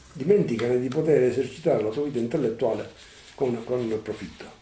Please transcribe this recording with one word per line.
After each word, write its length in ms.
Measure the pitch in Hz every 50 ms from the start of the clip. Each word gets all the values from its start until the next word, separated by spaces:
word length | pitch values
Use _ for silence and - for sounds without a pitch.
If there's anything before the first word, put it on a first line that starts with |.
| - - -
dimenticane 680 | 135 131 170 208 196 156 123 117 110 117 120 127 123
di 80 | 127
poter 360 | 131 123 156 151 160 147 127 127
esercitare 580 | 127 113 131 127 127 - - - 165 135 113
la 80 | 104 107
tua 140 | 110 147 147
vita 160 | 147 - 120
intellettuale 680 | 117 117 - 147 127 110 113 - 131 113 107 104 107 - - - - - - - - - -
con, 300 | - 139 123 117 113 113
con 160 | - 127 123
il 160 | 120 110 110
profitto. 500 | 107 - 107 - - 95 80 - - - - - -